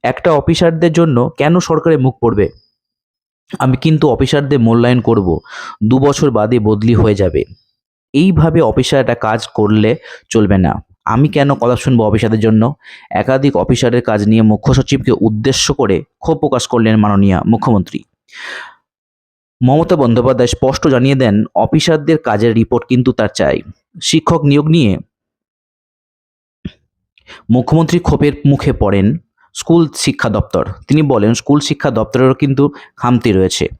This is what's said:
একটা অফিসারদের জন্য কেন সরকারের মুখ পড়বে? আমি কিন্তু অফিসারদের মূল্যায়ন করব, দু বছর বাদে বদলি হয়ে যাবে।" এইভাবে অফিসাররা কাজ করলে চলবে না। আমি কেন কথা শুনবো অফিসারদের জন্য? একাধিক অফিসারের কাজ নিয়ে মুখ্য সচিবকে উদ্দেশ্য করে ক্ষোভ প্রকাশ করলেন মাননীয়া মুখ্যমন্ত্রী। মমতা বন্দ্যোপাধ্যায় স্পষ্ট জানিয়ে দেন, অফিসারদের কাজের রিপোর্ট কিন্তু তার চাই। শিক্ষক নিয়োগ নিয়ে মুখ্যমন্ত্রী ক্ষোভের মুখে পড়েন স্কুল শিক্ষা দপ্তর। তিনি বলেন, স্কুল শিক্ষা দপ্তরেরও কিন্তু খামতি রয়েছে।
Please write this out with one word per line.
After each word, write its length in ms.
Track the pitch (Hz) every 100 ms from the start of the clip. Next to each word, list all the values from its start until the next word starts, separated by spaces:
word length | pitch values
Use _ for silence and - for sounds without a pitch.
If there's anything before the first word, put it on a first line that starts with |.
একটা 300 | - - 180
অফিসারদের 600 | 151 139 165 170 160 170
জন্য 380 | 160 165 120 123 -
কেন 220 | 147 175
সরকারের 380 | - 160 170 151
মুখ 180 | 131 -
পড়বে? 280 | 117 104 92 - _ _ _ _ _ _ _ _ _ -
আমি 180 | 131 127
কিন্তু 320 | 165 156 151
অফিসারদের 500 | 117 135 143 143 143
মূল্যায়ন 420 | 113 117 120 123
করব, 400 | 113 110 95 80 - - - -
দু 140 | 107 131
বছর 320 | 143 139 147
বাদে 280 | 113 107 123
বদলি 360 | 107 104 110
হয়ে 200 | 113 107
যাবে।" 300 | 101 92 76 - - _ _ _ _ _
এইভাবে 480 | 139 190 160 160 160
অফিসাররা 540 | 123 120 127 139 123
কাজ 320 | 120 110 117 -
করলে 500 | - 104 107 110 156 - - _
চলবে 300 | 113 104 98
না। 260 | 85 52 - _
আমি 240 | - 113 147
কেন 260 | 147 143
কথা 220 | 127 120 123
শুনবো 280 | - 120
অফিসারদের 360 | 107 107 113 110
জন্য? 340 | 110 110 117 147 - - -
একাধিক 460 | - 107 135 139 107
অফিসারের 460 | - 123 123 120
কাজ 260 | 120 107 104
নিয়ে 140 | 110
মুখ্য 320 | 110 104 -
সচিবকে 380 | 131 - 139 135
উদ্দেশ্য 640 | 113 113 107 135 131 -
করে 280 | 143 113 90 - _
ক্ষোভ 200 | - 156
প্রকাশ 280 | 147 127 -
করলেন 300 | 120 110 110
মাননীয়া 460 | 104 101 98 90 -
মুখ্যমন্ত্রী। 560 | 113 - 107 87 - _ _ _ - - - - _ _ _ _ _ _ _ _ _
মমতা 340 | 123 143 170 175
বন্দ্যোপাধ্যায় 500 | 123 117 123 120 123
স্পষ্ট 420 | - 131 135 160
জানিয়ে 260 | 131 131
দেন, 300 | 135 123 101 -
অফিসারদের 640 | - 110 156 160 156 147 156
কাজের 360 | 123 104 117
রিপোর্ট 340 | 113 110 120 -
কিন্তু 240 | 123 123
তার 160 | - 104
চাই। 280 | - 73 - - - _ 190
শিক্ষক 420 | - 160 156 170
নিয়োগ 220 | 147 139 156
নিয়ে 320 | 165 117 90 - _ _ _ _ _ _ _ _ _ _ _ _ _ _ _ - _ _ _ _ _ _ - -
মুখ্যমন্ত্রী 480 | 120 123 156 160 175
ক্ষোভের 340 | - - 143 143 143
মুখে 260 | 139 147
পড়েন 440 | 123 104 98 101 156 _ _ _
স্কুল 340 | - - 170 156
শিক্ষা 340 | - - 135 120
দপ্তর। 380 | 104 - 85 - - -
তিনি 140 | 147
বলেন, 320 | 151 120 107
স্কুল 260 | 117 - 147
শিক্ষা 300 | 143 127 147
দপ্তরেরও 440 | 113 107 123 131
কিন্তু 360 | 131 139 135 143 - - _
খামতি 360 | 123 123 120
রয়েছে। 360 | 95 95 - -